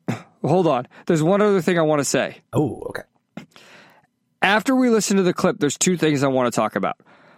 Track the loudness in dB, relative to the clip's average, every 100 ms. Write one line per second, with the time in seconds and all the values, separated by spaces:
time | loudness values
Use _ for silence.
0 | -10 -10 -12 _ -2 0 2 0 -4 -10
1 | -2 0 2 2 2 0 0 0 2 0
2 | 0 -2 -2 -6 _ -4 -4 -4 -10 -12
3 | -14 _ _ -20 -20 -20 -20 -20 -20 _
4 | _ _ _ -4 0 0 2 2 2 2
5 | 2 0 0 0 0 0 -2 0 -2 0
6 | 0 0 0 0 0 0 -2 -2 -4 -6
7 | _ -20 -20